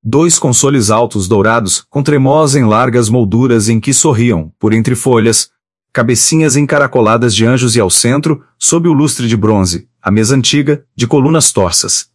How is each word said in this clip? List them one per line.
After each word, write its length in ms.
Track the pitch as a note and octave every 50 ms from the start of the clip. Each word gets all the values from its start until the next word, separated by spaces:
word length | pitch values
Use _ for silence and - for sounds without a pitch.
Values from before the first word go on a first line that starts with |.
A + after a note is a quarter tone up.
| _
Dois 340 | G#2+ G#2+ C#3+ D#3+ F3 -
consoles 540 | - - C#3+ A#2+ - - C#3 C#3+ C3+ G#2+ G2
altos 360 | A2 A2 A#2+ A#2 - G#2 F#2+
dourados, 560 | F2+ A2 G2+ G2 A2 A2+ A#2 G#2+ F#2+ - - - _
com 140 | _ C#3+ C#3
tremosa 560 | D#3 D3 C#3 C3+ C3+ C3+ D#3 D#3 C#3+ C3 D3
em 40 | B2
largas 460 | G#2+ G#2+ A2 B2 B2+ A#2 B2 A#2 G#2+
molduras 600 | A2+ B2+ A#2 G2 F2+ A#2 B2+ C3 A#2+ A2+ G2+ A2
em 100 | A#2 A2+
que 120 | G#2+ -
sorriam, 600 | C3+ - - D#3+ C3+ G#2+ A#2+ A#2+ G#2+ E2 D#2 D#2 _ _
por 120 | - G#2+
entre 220 | G#2+ A2+ A2 - B2+
folhas, 560 | - - C3 B2 A2+ A2 A#2 A2 - - _ _ _ _ _ _ _ _ _
cabecinhas 640 | _ - A#2+ A2+ B2 A2 - - - D#3+ D#3+ D3+ B2
encaracoladas 800 | C#3+ D3 C3+ F3 D3 C#3+ C3 - C3 A2 G#2+ A2+ A#2 A#2+ A#2+ G#2+
de 100 | G2+ A2+
anjos 300 | A#2 B2+ B2+ B2 B2 A2
e 40 | B2
ao 100 | G#2 F#2
centro, 540 | - - - A#2+ B2+ C#3+ D3+ E3 D3+ - _ _ _
sob 300 | _ - - E3 E3+ E3+
o 60 | F3 D#3
lustre 340 | C3+ D3+ D3+ - - B2
de 80 | A2+ A#2
bronze, 540 | G#2+ G#2 G#2+ G#2+ G2+ F#2+ F2+ F2 E2+ - _ _ _
a 80 | _ F#2+
mesa 260 | G2 A2 A2 G3 C#3
antiga, 500 | C3+ A#2 - - D3 C#3+ C#3+ D3 C#3+ _ _ _
de 100 | - A#2+
colunas 460 | A2+ - C#3+ C3 D3 E3 D#3+ - -
torsas 560 | - - F#2+ F2 - - - - - - - _